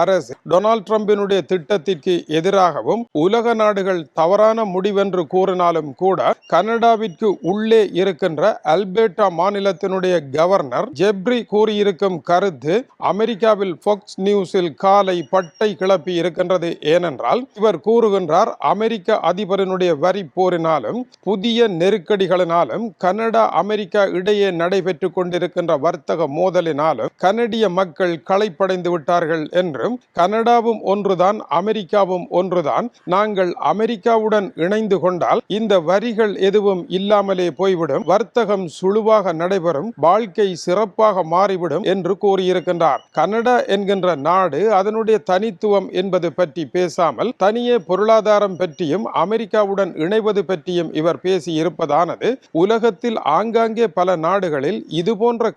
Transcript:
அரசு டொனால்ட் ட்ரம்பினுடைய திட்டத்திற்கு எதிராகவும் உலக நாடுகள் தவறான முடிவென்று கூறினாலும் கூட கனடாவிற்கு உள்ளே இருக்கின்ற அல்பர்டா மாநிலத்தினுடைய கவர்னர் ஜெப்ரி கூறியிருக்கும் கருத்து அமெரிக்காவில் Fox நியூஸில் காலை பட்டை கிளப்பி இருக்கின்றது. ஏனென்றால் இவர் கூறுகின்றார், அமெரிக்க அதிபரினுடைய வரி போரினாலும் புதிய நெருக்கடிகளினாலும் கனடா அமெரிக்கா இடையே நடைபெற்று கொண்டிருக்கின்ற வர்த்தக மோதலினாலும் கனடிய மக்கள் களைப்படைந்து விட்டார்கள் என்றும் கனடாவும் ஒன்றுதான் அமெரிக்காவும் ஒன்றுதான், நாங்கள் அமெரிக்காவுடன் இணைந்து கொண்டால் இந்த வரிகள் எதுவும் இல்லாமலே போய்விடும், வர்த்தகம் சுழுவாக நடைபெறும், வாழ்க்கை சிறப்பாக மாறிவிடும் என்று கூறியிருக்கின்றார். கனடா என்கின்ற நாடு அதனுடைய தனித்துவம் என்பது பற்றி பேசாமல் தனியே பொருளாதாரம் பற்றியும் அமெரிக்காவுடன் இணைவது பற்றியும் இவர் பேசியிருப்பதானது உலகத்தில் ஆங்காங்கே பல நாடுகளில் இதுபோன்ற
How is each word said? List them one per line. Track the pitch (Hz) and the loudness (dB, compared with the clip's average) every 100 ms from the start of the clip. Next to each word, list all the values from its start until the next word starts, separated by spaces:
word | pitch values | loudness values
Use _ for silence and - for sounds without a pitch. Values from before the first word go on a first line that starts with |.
அரசு | 175 185 143 - 156 | 2 0 -2 -12 0
டொனால்ட் | 170 208 226 185 | 2 2 0 0
ட்ரம்பினுடைய | 214 208 208 196 190 139 | -2 2 0 0 -2 0
திட்டத்திற்கு | 185 147 202 151 175 190 175 - 156 | -4 -2 -2 -2 -4 -2 -2 -2 -2
எதிராகவும் | 170 196 180 143 113 208 233 151 175 | 0 2 2 0 -2 -4 -4 -2 0
உலக | 233 233 220 | 2 0 2
நாடுகள் | 214 202 190 180 143 - | 0 0 -2 -4 -4 -2
தவறான | 165 202 214 226 214 180 | 2 4 4 2 -2 -2
முடிவென்று | 196 196 196 180 151 | -2 0 0 -2 -2
கூறினாலும் | 185 190 180 175 165 151 131 | 0 0 2 0 0 -4 -2
கூட | 185 175 123 - - | 0 2 0 -2 0
கனடாவிற்கு | 165 208 233 233 220 214 156 220 175 170 | 0 2 2 2 2 -2 -2 -2 0 -2
உள்ளே | 208 220 226 208 165 | -2 2 2 2 0
இருக்கின்ற | 190 160 185 147 190 220 151 165 | -2 -2 -4 0 0 0 0 0
அல்பர்டா | 202 185 226 160 196 165 | 0 0 0 2 0 0
மாநிலத்தினுடைய | 185 202 196 175 196 190 185 175 143 147 | -2 0 -2 -2 -4 -2 0 0 0 0
கவர்னர் | 175 196 143 127 214 131 | 2 2 0 -4 -4 0
ஜெப்ரி | 196 196 180 247 196 208 | 0 0 -2 -2 0 0
கூறியிருக்கும் | 214 208 202 170 202 170 - | 2 2 0 0 -2 -2 0
கருத்து | 175 202 139 147 202 277 - 139 | 2 0 -2 -2 -2 -2 -4 -2
அமெரிக்காவில் | 185 220 208 220 208 196 151 - | 0 -2 0 2 2 -2 -4 -2
Fox | 208 - - 190 | -2 -4 -4 0
நியூஸில் | 202 180 202 175 131 | 0 0 -2 -2 0
காலை | 196 202 190 180 160 | 2 4 2 -2 0
பட்டை | 190 175 - 214 180 | -2 -2 -2 -2 0
கிளப்பி | 185 190 185 175 | 0 0 0 -2
இருக்கின்றது. | 170 170 180 185 165 - - | -2 -2 0 0 -2 -4 0
ஏனென்றால் | 165 175 127 117 202 262 - | 2 0 -2 -2 -2 -2 -2
இவர் | 214 170 202 | 0 0 2
கூறுகின்றார், | 233 226 196 170 165 226 - 143 | 2 4 2 2 2 2 0 -2
அமெரிக்க | 185 226 226 170 208 160 | 0 -2 -2 -2 0 0
அதிபரினுடைய | 180 196 190 190 185 180 147 | -2 -2 -2 -2 0 0 0
வரி | 180 196 160 - | 0 -2 -4 -2
போரினாலும் | 185 175 165 156 113 214 254 _ - | 0 0 0 0 -2 -8 -10 _ -4
புதிய | 208 226 226 226 170 | -2 0 2 2 2
நெருக்கடிகளினாலும் | 185 208 156 202 185 180 170 170 160 151 226 - | 0 0 0 0 2 0 2 0 0 -4 -8 -4
கனடா | 180 202 226 226 214 160 | -2 0 0 2 2 0
அமெரிக்கா | 196 214 208 214 196 175 | -2 -4 -2 0 0 0
இடையே | 185 208 196 165 | 0 2 2 0
நடைபெற்று | 170 196 180 170 185 165 | 0 0 -2 -4 -4 -4
கொண்டிருக்கின்ற | 180 175 165 185 175 151 156 | -4 -4 -4 -4 -2 0 0
வர்த்தக | 175 - 180 156 151 | -2 -4 -4 -2 -2
மோதலினாலும் | 185 175 165 139 160 135 131 - | 0 0 0 0 0 -2 -4 -2
கனடிய | 180 220 240 226 208 180 | 0 0 -2 0 0 0
மக்கள் | 190 - 180 170 - | -2 -2 -4 -2 -2
களைப்படைந்து | 196 214 147 190 185 175 | 0 0 -2 -2 -2 -2
விட்டார்கள் | 175 143 175 160 165 151 175 | -2 0 0 0 -2 -2 -2
என்றும் | 185 131 156 247 _ - | -2 -2 -4 -6 _ 0
கனடாவும் | 180 220 226 240 226 220 - | 0 2 2 2 2 -2 -2
ஒன்றுதான் | 202 196 180 180 214 - 151 | 0 0 2 2 0 -2 -2
அமெரிக்காவும் | 202 220 180 208 185 185 170 175 | 0 -4 0 0 2 -2 -2 -2
ஒன்றுதான், | 185 175 143 120 226 - - 185 | 0 0 0 -2 -4 -8 -2 0
நாங்கள் | 214 196 180 - 143 | 0 0 -2 -2 -2
அமெரிக்காவுடன் | 185 220 226 233 226 214 214 190 - 170 | 0 -2 -2 0 2 2 0 -2 -4 -2
இணைந்து | 214 214 185 175 | -2 0 0 0
கொண்டால் | 180 120 180 - 202 | 0 0 0 -2 -2
இந்த | 220 196 156 | 2 2 2
வரிகள் | 196 233 214 220 185 190 | 0 0 0 -2 0 0
எதுவும் | 208 202 185 165 180 | 2 2 -2 -4 -4
இல்லாமலே | 202 208 196 185 180 139 | 0 2 2 -2 -2 -2
போய்விடும், | 190 180 160 135 147 | 0 0 0 -2 0
வர்த்தகம் | 196 226 247 202 202 180 - | 0 0 -2 0 -2 -4 -4
சுழுவாக | 185 214 214 220 185 160 | -2 0 2 2 2 -2
நடைபெறும், | 180 196 170 143 208 233 151 | -2 0 0 -2 -4 0 2
வாழ்க்கை | 202 226 165 202 170 - | 2 0 -2 -2 -2 -2
சிறப்பாக | 185 214 - 214 190 160 175 | -2 -2 0 2 2 0 0
மாறிவிடும் | 202 190 170 147 214 190 | 0 0 -2 -2 0 0
என்று | 170 190 208 | -2 0 0
கூறியிருக்கின்றார். | 190 185 180 165 175 160 123 - - | 2 2 0 -2 0 0 0 -4 -2
கனடா | 170 220 233 247 - 196 | 0 0 2 2 2 -2
என்கின்ற | 196 196 180 156 147 | 0 0 0 0 2
நாடு | 185 185 139 214 196 | 2 2 0 2 2
அதனுடைய | 196 220 220 214 214 | 0 -2 0 0 0
தனித்துவம் | 185 220 170 214 202 190 180 | -2 -2 -2 0 0 0 -4
என்பது | 190 180 170 - | -2 -2 -2 -2
பற்றி | 175 170 143 180 | -4 -4 -6 -4
பேசாமல் | 180 170 165 117 196 - | -2 0 0 0 -4 0
தனியே | 190 226 240 240 - | 0 0 0 -2 0
பொருளாதாரம் | 185 214 220 208 208 202 175 | 0 4 4 4 2 2 -2
பற்றியும் | 180 147 165 180 226 - | -4 -2 -2 -2 -2 -2
அமெரிக்காவுடன் | 170 220 214 214 202 196 190 - 160 | 0 -2 0 0 0 0 -2 -2 -2
இணைவது | 220 214 202 190 | 0 0 -2 -2
பற்றியும் | 185 185 175 165 156 | -4 -4 -4 -2 -2
இவர் | 165 147 185 | -2 0 -2
பேசியிருப்பதானது | 190 175 156 165 - 160 147 170 120 - 262 _ 160 | -2 -2 -2 -2 -2 0 0 0 -2 -4 -4 _ 0
உலகத்தில் | 196 226 226 180 240 220 - 160 | 2 2 0 0 -4 -2 0 0
ஆங்காங்கே | 220 226 226 220 226 175 | 2 0 0 0 0 0
பல | 180 175 160 | 0 2 0
நாடுகளில் | 196 180 147 135 214 - 156 | 0 0 -2 -2 -4 -6 -4
இதுபோன்ற | 175 214 233 233 226 | -2 0 0 0 -2